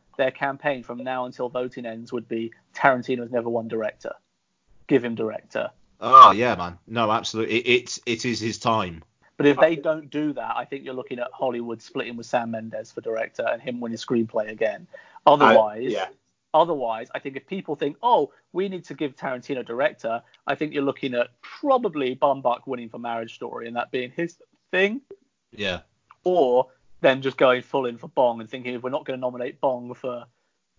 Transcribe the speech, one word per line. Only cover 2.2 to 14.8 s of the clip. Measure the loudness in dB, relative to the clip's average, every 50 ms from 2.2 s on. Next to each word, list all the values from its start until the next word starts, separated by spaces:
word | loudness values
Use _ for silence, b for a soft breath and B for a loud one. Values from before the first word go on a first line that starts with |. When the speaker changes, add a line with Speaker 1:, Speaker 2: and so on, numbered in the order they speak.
| -6 -6
Speaker 1:
be | -6 -6 -6 -6 b b b _ -2
Tarantino's | 4 4 6 6 4 2 -4 -4 -4 -4 -4
never | -4 -4 -2 -2
won | -2 -4 -4 -4
director. | -4 -4 -4 -4 -6 _ -12 -12 -12 -14 _ _ _ _ _ _ _ _ _ _ _ -16 0 2
Give | 2 2 2
him | 0 -2
director. | -4 -4 -4 -6 -8 -12 _ -6 -6 -6 -6 -8 _ _ _ _ _
Speaker 2:
Oh, | 2 8 10 12 12 12
yeah, | 10 6 2 0 0
man. | 0 -4 -8 -10 -12 _ -6
No, | -2 0 0 2
absolutely. | 0 0 -2 -4 -4 -4 -2 0 0 0
It, | 2 4 2 2
it's, | 2 -2 -10 -8 -6
it | -4 -4 -2 -2
is | -4 -4 -2
his | -4 -6 -6 -2
time. | -2 0 0 0 -2 -4 -8 -12 -16 _ _ _ b b _ 2
Speaker 1:
But | 4 4
if | 6 6
they | 4 4
Speaker 3:
I | 2
Speaker 1:
don't | 0 -2 -2 -2 -4 -6 -8
do | -6 -4 -4 -4 -4
that, | -6 -8 -6 -6
I | -6 -6
think | -8 -10 -12 -10
you're | -10 -10
looking | -10 -10 -8 -8 -8
at | -8 -10 -6
Hollywood | -4 -4 -4 -2 -4 -6 -8 -10 -12
splitting | -12 -10 -8 -8 -8 -8 -10 -12
with | -6 -4
Sam | -4 -2 -2 -4
Mendes | -6 -8 -8 -10 -10 -12 -12 -12
for | -12 -10
director | -6 -4 -4 -4 -4 -4 -6 -4 -2 -2
and | -2 -2
him | -4 -8 -8 -6
winning | -6 -6 -8 -8
screenplay | -4 0 0 0 0 0 -2 -4 -4 -4
again. | -4 -2 -2 -2 -2 -4